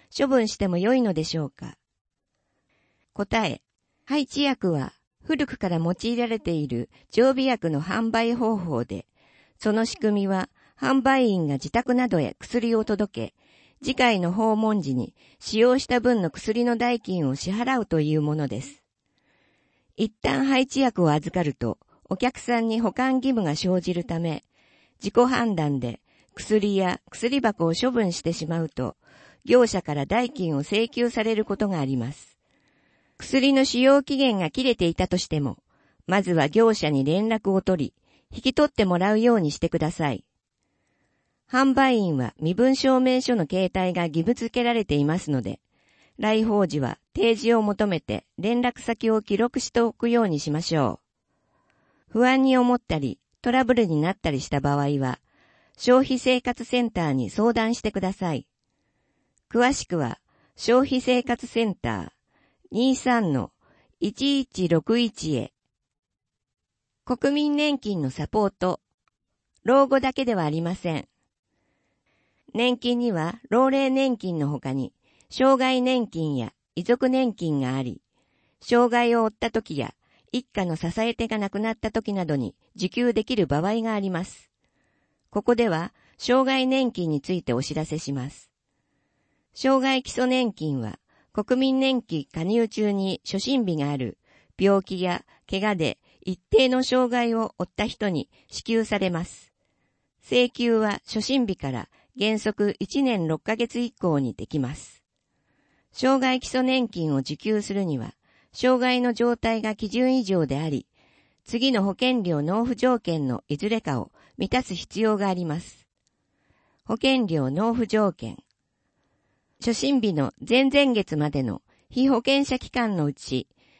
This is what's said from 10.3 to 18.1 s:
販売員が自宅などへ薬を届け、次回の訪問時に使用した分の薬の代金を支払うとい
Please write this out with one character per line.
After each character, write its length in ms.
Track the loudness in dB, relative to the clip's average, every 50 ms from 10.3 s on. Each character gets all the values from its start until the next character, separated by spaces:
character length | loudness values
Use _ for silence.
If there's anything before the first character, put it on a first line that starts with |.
| -2 -2 -4 -6 _ _ _ _ _
販 240 | _ 0 2 2 2
売 280 | 4 4 4 4 4 2
員 180 | 2 2 0
が 60 | 0 -2
自 180 | -4 -4 -2
宅 240 | -2 -2 0 2 0
な 140 | 0 2 2
ど 100 | 0 0
へ 160 | 0 -2 -6
薬 380 | -10 -12 -6 -4 -2 0 0 0
を 80 | 0 0
届 480 | -2 -2 -2 -2 -4 -4 -8 -10 -10
け、 20 | -12 _ _ _ _ _ _ _ _ _
次 140 | -6 -6 0
回 240 | 2 2 2 4 2
の 140 | 0 0 0
訪 220 | 0 0 0 2
問 240 | 2 2 0 0 0
時 120 | -2 -2 -2
に 220 | -2 -4 -6 -10 _ _ _ _ _
使 200 | -10 -4 2 4
用 200 | 4 4 4 2
し 80 | 2
た 140 | 0 0 2
分 200 | 2 2 2 2
の 80 | 0 -2
薬 360 | -4 -4 -6 -4 -2 0 0
の 100 | 0 0
代 240 | 0 0 0 -2 -2
金 300 | -4 -4 -2 0 0 0
を 60 | -2
支 160 | -2 -4 -6
払 280 | -4 -2 -2 -2 -2 -2
う 60 | -2
と 160 | 0 0 0
い 120 | 0 2